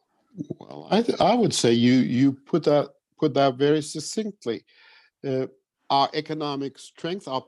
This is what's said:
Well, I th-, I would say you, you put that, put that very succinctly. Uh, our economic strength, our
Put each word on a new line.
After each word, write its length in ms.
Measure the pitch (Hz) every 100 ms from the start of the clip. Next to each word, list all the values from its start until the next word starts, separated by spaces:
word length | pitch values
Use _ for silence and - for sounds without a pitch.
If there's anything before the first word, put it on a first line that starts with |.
| _ _ _ 196 147 -
Well, 300 | - 71 -
I 120 | 208
th-, 180 | 233 -
I 140 | 175
would 180 | 240 196
say 200 | - 120
you, 240 | 117 123 127
you 360 | - 123 139
put 300 | 135 _ 170
that, 300 | 151 147 - _ _ _
put 140 | 156
that 220 | 139 139 127
very 260 | 143 156
succinctly. 840 | 147 156 - - 214 202 120 107 - _ _ _ _ _
Uh, 260 | 139 131 131 _ _ _ -
our 180 | 139 139
economic 640 | 156 151 156 147 139 139 -
strength, 500 | - - 165 196 143
our 160 | 131